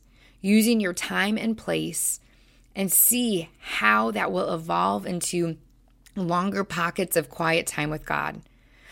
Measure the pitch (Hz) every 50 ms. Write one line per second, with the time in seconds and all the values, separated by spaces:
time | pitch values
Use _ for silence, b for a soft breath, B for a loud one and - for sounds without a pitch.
0 | b b b b b b b b 190 196 214 220 214 240 233 220 202 180 180 -
1 | - - - 185 190 208 220 - - 226 220 220 - 180 170 160 156 170 170 -
2 | - - - - b b b b b b b b b b b 190 196 185 - -
3 | - - 233 247 247 226 202 170 160 - _ _ - - - - 214 214 214 214
4 | 226 226 208 208 180 202 190 180 - 165 180 160 165 170 170 170 180 196 202 208
5 | 190 196 180 175 - - - 175 170 165 160 - - _ _ _ _ _ _ _
6 | _ - _ 196 180 170 170 175 180 202 196 196 196 - 156 175 170 170 - -
7 | 185 - - 170 151 - - - 165 160 165 - - - - 151 147 151 151 156
8 | - - 147 143 143 156 - 160 - B B B B B B B B B